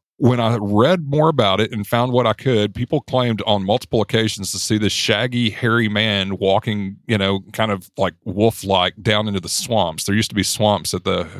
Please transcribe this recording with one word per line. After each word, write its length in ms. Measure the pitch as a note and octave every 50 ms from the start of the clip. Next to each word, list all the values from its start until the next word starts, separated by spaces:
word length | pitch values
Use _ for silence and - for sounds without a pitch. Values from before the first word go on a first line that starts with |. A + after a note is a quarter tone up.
| _ _ _ -
when 160 | C#3+ A#2+ B2 A#2+
I 200 | A2+ A2+ A#2+ A2
read 480 | G#2 G2+ G#2 G#2 A#2+ D#3 F#3 F3+ D#3 C#3
more 220 | C#3+ D3+ D#3 D#3+
about 300 | D#3+ C3 G#2+ G2 F#2+ G2
it 100 | A2 G#2
and 140 | B2 G#2 G2+
found 260 | - - A#2 B2 B2+
what 140 | B2 B2 A#2+
I 80 | A2+ G#2+
could, 400 | - - C3+ B2 G#2+ G#2 G#2 G2
people 260 | A#2+ - - - C#3+
claimed 400 | - - - B2+ B2 A#2+ A2+ G2+ -
on 180 | A2+ G#2 G2+ F#2+
multiple 380 | F#2+ G#2+ B2 - - - A2+
occasions 500 | G2+ - - A2+ A2 G#2+ - - G2 -
to 60 | - F#2+
see 180 | - - G#2+
this 160 | G#2+ G#2+ G2
shaggy, 560 | - - - - A2 G#2 A#2+ B2+ B2 A#2+ A#2+ G#2+
hairy 400 | F#2+ - B2+ A#2 A2+ A#2 A2+ G#2
man 480 | G#2 G#2 A2 A2 G#2 G2 F#2+ G2 G2
walking, 640 | F2 G2+ F#2+ F#2+ G#2+ - A#2 G#2+ G#2 G2 G2 G2+ - _ -
you 80 | A2+
know, 240 | G2+ G2 G2 G2 G2 F#2+ G2 -
kind 160 | - A2 A2
of, 180 | G2+ F#2 F2 - _
like, 160 | - F#2+ F2+ - _ _
wolf-like 760 | A2+ F2+ G2+ G#2+ A2+ - - - G2 G2 F#2 F2+ F2+ - G#2+
down 260 | F#2+ A2 G#2+ G#2 G#2+ A2
into 120 | G2+ F#2+
the 80 | E2 -
swamps. 560 | - - - - A#2 G#2+ F#2 E2 D#2+ D#2 -
There 100 | - G2+
used 140 | G#2 A2 -
to 40 | G#2
be 80 | G2+
swamps 500 | F#2 - - - G#2+ G#2+ G#2 F#2 - -
at 120 | - F#2 -
the, 220 | G2 F#2 F2+ E2+ D#2+ -